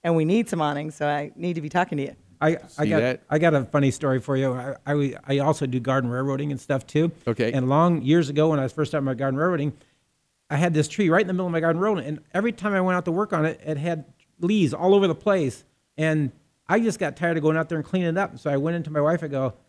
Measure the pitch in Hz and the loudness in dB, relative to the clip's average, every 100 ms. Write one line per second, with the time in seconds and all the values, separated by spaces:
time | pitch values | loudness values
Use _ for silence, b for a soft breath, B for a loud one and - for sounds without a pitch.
0 | 170 165 156 214 233 175 151 143 156 151 | 0 0 2 2 0 -2 -2 -2 -8 -4
1 | 147 147 147 - 175 170 151 180 185 151 | -2 -2 -6 -8 -6 -6 -2 -2 0 -2
2 | 135 - _ _ 156 165 - - 151 156 | -6 -10 _ _ 0 0 -6 -4 0 2
3 | 123 123 _ 151 170 151 123 147 139 - | 0 -2 _ 2 4 2 0 2 2 0
4 | 143 131 131 135 135 127 127 131 139 147 | -2 -2 -2 -2 -2 -4 -8 -10 -4 0
5 | 139 117 - 139 135 - 135 127 120 131 | 0 -4 -4 0 2 0 -2 -4 0 0
6 | 120 123 139 135 147 135 - 139 - 151 | 0 -4 -4 -4 -4 -8 -4 -4 -2 0
7 | 170 165 - 117 117 131 127 143 170 165 | 0 -2 -6 0 0 0 2 4 4 2
8 | 131 165 143 147 160 151 135 - 147 151 | 2 2 2 2 2 2 -2 -2 -2 -2
9 | 135 127 135 135 170 170 147 - b b | -2 -2 -2 0 0 0 -2 -6 b b
10 | b _ _ _ _ 147 175 156 147 - | b _ _ _ _ 0 2 2 -2 0
11 | 190 175 190 180 180 165 165 165 208 196 | 2 4 2 -2 -2 0 0 0 0 0
12 | 135 151 _ 180 226 - 208 196 185 180 | -4 -10 _ -2 -2 -2 -2 0 2 0
13 | 175 170 208 170 156 - 151 147 165 160 | 0 -2 -2 0 -2 -2 -6 -4 -4 -6
14 | - _ _ _ 170 214 156 147 180 202 | -8 _ _ _ 0 2 2 2 4 6
15 | 196 156 - 190 139 - _ _ _ - | 4 0 0 0 0 -4 _ _ _ -2
16 | 156 156 139 - _ _ - 208 226 - | 0 0 -2 -6 _ _ 0 0 0 -2
17 | 165 - 170 165 151 160 160 165 147 185 | -6 -2 -2 0 0 0 -2 -4 -2 -2
18 | 175 165 202 127 151 139 151 170 156 151 | 0 -2 -4 -6 -2 -2 0 -4 -4 0
19 | 147 170 160 139 131 - | 2 0 -2 -4 -4 -6